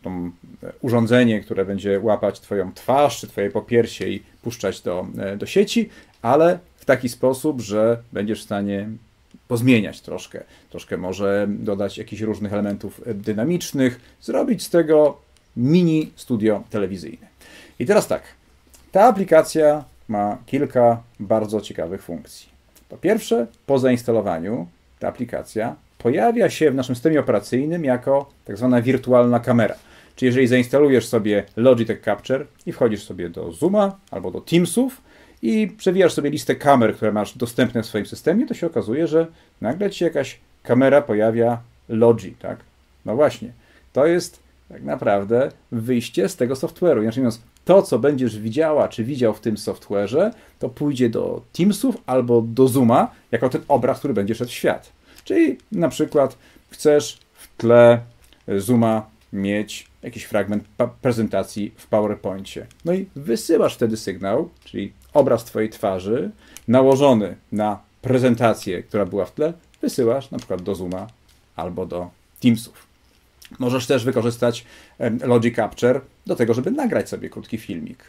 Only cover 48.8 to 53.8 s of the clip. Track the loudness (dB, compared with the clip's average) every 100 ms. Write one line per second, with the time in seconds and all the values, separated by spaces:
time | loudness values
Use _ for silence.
48.8 | 0 -2 -6 0 0 0 -4 -4 -6 -10
49.8 | -4 -4 0 0 0 -4 -20 _ -10 -4
50.8 | -4 0 0 0 -4 -8 -12 0 0 2
51.8 | -2 -4 -2 0 4 2 2 4 4 6
52.8 | 4 4 2 -4 _ -2 -2 -2 0 0